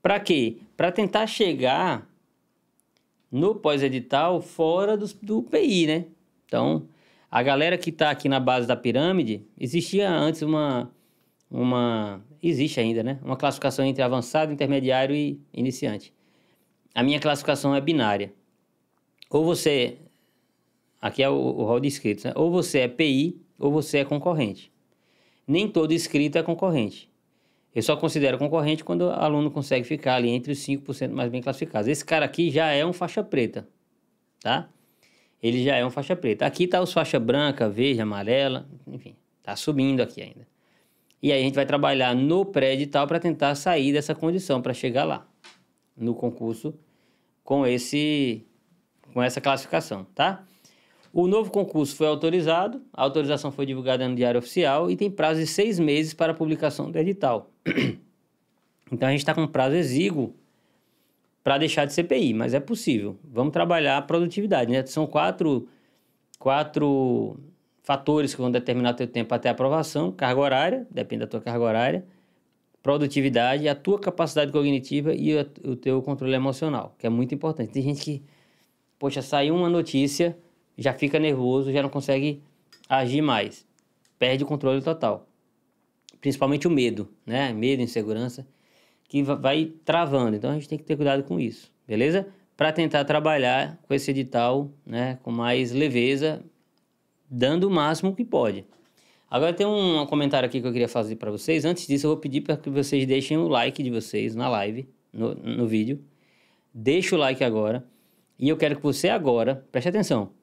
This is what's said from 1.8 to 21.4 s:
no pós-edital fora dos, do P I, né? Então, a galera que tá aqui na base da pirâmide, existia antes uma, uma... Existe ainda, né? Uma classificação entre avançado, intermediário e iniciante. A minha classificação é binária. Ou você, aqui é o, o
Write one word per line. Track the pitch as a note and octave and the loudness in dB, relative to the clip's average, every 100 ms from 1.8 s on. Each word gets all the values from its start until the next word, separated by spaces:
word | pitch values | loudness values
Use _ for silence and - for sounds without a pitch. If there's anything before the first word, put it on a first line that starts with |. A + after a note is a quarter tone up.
| F3+ A#2+ - _ _ _ _ _ _ _ _ _ _ _ _ | 0 -2 -8 _ _ _ _ _ _ _ _ _ _ _ _
no | B2+ F3+ A3 | 0 0 2
pós-edital | D#3 C#3+ C3+ C3 B2 C#3 E3 F3+ | 0 2 0 -2 0 0 2 0
fora | E3+ - D#3+ F3 G3+ G#3+ | -4 -2 2 2 2 0
dos, | G3+ | -4
do | - G#3 A3 | -10 -4 -4
P | A#3+ D#4+ | 0 2
I, | D#4+ F#3 D#3+ | 4 4 2
né? | D#3 E3+ _ _ _ _ | 0 -4 _ _ _ _
Então, | A#2+ C3 D#3 - _ _ _ _ | 0 0 0 -4 _ _ _ _
a | A2+ | 0
galera | C3 C#3 D#3+ F3+ | 2 2 2 0
que | E3+ | -4
tá | D#3+ D3+ | 0 0
aqui | C#3+ C#3 | 2 0
na | C3+ | 2
base | B2+ B2+ A#2+ | 2 2 2
da | A#2+ | 0
pirâmide, | B2 A#2+ E3 F#3 A#2+ G#2+ - - | 0 2 2 0 0 -4 -10 -10
existia | C3 E3 E3 F#3+ G3 | -4 -2 0 0 0
antes | D#3+ D3+ D#3 | 2 0 0
uma, | D3+ D#3 D3 B2+ A#2+ _ _ _ _ _ _ | 0 0 0 -2 -4 _ _ _ _ _ _
uma... | B2+ B2 B2 A#2+ A2+ G#2 G2 A2 - | -2 0 2 0 0 -4 -8 -16 -4
Existe | E3+ C3+ D3 C3 | -2 0 0 0
ainda, | A2+ A2+ | 0 0
né? | A2+ C3+ | -2 -4
Uma | C3 C3 | -6 -2
classificação | C#3+ C#3 C3 B2+ C3+ | -2 0 -4 0 0
entre | C3+ | 0
avançado, | B2+ B2+ A#2+ D#3 D#3 | 0 0 0 0 0
intermediário | C#3+ C#3 C#3 B2+ B2+ C3+ D3 | -2 0 0 2 2 2 0
e | D3 C#3+ - | -2 -6 -12
iniciante. | - B2+ B2+ C3+ G#2 - _ _ _ _ _ _ _ _ | -4 -4 -2 -6 -6 -12 _ _ _ _ _ _ _ _
A | A#2+ | 0
minha | C3 D3 | 0 2
classificação | D3+ C#3+ - C3+ C#3+ | 0 0 0 0 2
é | C#3 | 0
binária. | C#3+ D#3+ A2+ G2+ G2+ - _ _ _ _ _ _ _ _ - | 2 2 2 0 -4 -12 _ _ _ _ _ _ _ _ -2
Ou | C#3+ | 2
você, | D#3+ E3+ D#3+ C#3+ A#2+ - - _ _ _ _ _ _ _ _ _ | 2 2 2 2 0 -4 -20 _ _ _ _ _ _ _ _ _
aqui | G#2 - | -6 0
é | C3+ | 2
o, | |
o | C#3 | 2